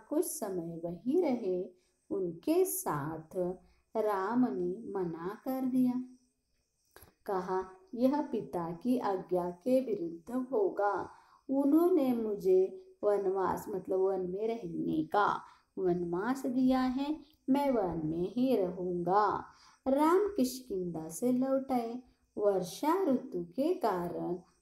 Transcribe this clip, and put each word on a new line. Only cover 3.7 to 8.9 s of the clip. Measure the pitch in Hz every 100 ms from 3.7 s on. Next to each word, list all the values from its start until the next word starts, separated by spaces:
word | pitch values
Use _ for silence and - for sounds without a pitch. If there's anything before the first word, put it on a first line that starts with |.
| _ _ 226
राम | 214 196 190 247 240
ने | 190 180 202 220
मना | 196 170 165 175 220
कर | 262 262 262
दिया। | 254 254 247 254 - _ _ _ _ _ _ _ - - _ -
कहा, | 196 190 190 185 - -
"यह | 233 262 294
पिता | - 220 - 180 170
की | 170 240